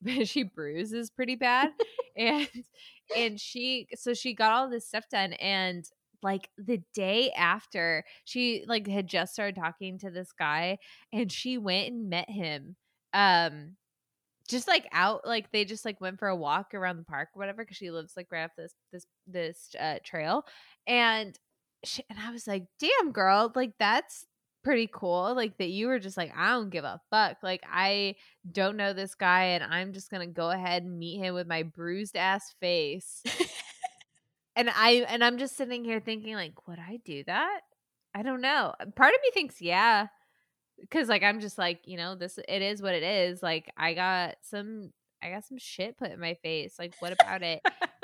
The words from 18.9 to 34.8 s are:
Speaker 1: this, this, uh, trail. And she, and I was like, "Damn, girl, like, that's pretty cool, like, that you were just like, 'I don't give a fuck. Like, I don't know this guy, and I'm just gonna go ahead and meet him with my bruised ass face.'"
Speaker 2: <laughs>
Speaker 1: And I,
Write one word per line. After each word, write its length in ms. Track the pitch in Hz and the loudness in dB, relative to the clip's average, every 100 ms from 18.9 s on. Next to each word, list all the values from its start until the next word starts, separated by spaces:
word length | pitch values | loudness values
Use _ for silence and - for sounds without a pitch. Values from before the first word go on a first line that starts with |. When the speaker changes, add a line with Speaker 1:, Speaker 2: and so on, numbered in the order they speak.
Speaker 1:
this, 140 | 180 - _ - | -18 -18 _ -10
this, 480 | 180 165 170 - - | -4 -4 -6 -14 -6
uh, 180 | 156 143 | -4 -4
trail. 420 | - 170 156 233 - - - _ - | -6 -6 -2 -2 -4 -14 -20 _ -2
And 520 | 240 233 220 208 - _ _ _ _ | 2 4 2 -2 -12 _ _ _ _
she, 200 | - - - | -10 -10 -10
and 80 | 208 | -12
I 100 | 226 | -10
was 140 | 233 220 | -10 -6
like, 180 | 196 175 - | -6 -6 -4
"Damn, 320 | 311 539 330 | 2 4 2
girl, 400 | 214 190 196 226 254 | 4 6 6 6 2
like, 180 | 254 - | -2 2
that's 480 | 208 247 - - - _ _ _ | 4 4 2 -8 -20 _ _ _
pretty 240 | 269 247 226 | 2 2 2
cool, 420 | - 185 175 190 | -2 0 2 2
like, 240 | 254 226 - | 0 -2 -2
that 100 | 180 | -2
you 180 | 190 233 | 0 0
were 100 | 254 | 0
just 160 | 190 190 | -2 -6
like, 140 | 160 - | -6 0
'I 120 | 190 | 2
don't 180 | 247 208 | 2 0
give 140 | 175 | -4
a 160 | 143 92 - | -6 -8 0
fuck. 280 | 214 202 - | 4 4 0
Like, 200 | 190 185 - | -4 -4 -2
I 480 | 175 196 202 196 190 - _ 180 | 0 2 2 0 -4 -14 _ -8
don't 260 | 180 190 214 | 0 0 2
know 160 | 202 | 0
this 200 | 190 190 - | -2 -6 0
guy, 280 | 185 180 185 | 4 6 6
and 180 | 175 | 2
I'm 280 | 113 165 190 | 0 -2 -4
just 160 | 196 - | -8 -10
gonna 160 | 190 175 | -8 -6
go 220 | 170 165 | -2 0
ahead 340 | 185 185 180 | 0 0 0
and 140 | 180 170 | -2 -6
meet 200 | 170 190 | -8 -4
him 160 | 185 | -4
with 120 | 180 170 | -4 -2
my 140 | 165 | -2
bruised 520 | 160 170 170 180 208 175 | -4 -6 -6 -4 -4 0
ass 380 | 185 196 - - | 2 2 -2 -6
face.'" 600 | 180 175 147 175 - - | 0 2 0 -4 -10 -10
Speaker 2:
<laughs> 380 | - - - - - - - - _ _ _ _ _ - | -6 -2 -2 -4 -14 -14 -14 -14 _ _ _ _ _ 0
Speaker 1:
And 120 | 240 | 2
I, 200 | - | 6